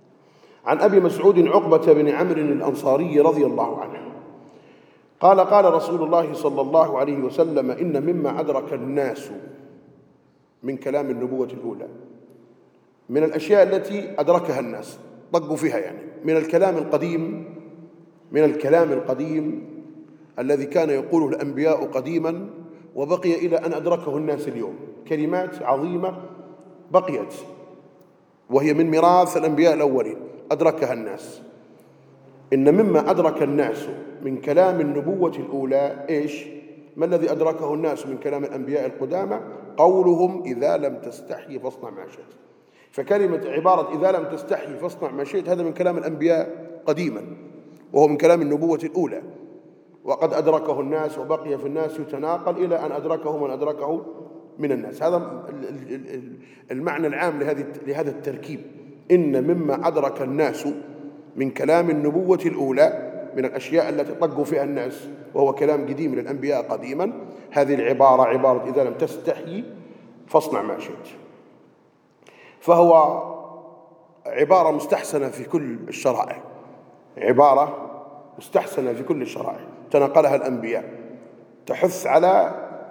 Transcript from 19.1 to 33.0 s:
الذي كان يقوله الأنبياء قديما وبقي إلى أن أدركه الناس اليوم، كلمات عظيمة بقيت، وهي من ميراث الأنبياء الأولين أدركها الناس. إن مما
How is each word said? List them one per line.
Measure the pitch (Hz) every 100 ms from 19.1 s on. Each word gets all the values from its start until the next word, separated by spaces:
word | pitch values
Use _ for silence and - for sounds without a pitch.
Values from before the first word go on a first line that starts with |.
| 131 156 156 151 - - - - - - - - -
الذي | 127 143 139
كان | 180 156
يقوله | 139 - 165 143
الأنبياء | 151 147 135 156 151 139
قديما | 135 131 165 160 170 202 - - - - -
وبقي | 143 180 180 165 170
إلى | 160
أن | 165
أدركه | 156 170 170 156 143
الناس | 151 147 147
اليوم، | 120 101 - - - -
كلمات | 156 160 180 180 -
عظيمة | 120 139 165 175 185 180 - - - - - - -
بقيت، | 180 185 123 98 - - - - - - _ _ _ _ _ -
وهي | 131 151
من | 147 165
ميراث | 156 170 180 175 170
الأنبياء | 160 147 165
الأولين | 147 147 127 110 - - - -
أدركها | - 160 156 123
الناس. | 120 107 95 - - - - - - _ _ _ _ - - -
إن | 135 139
مما | 185 214 156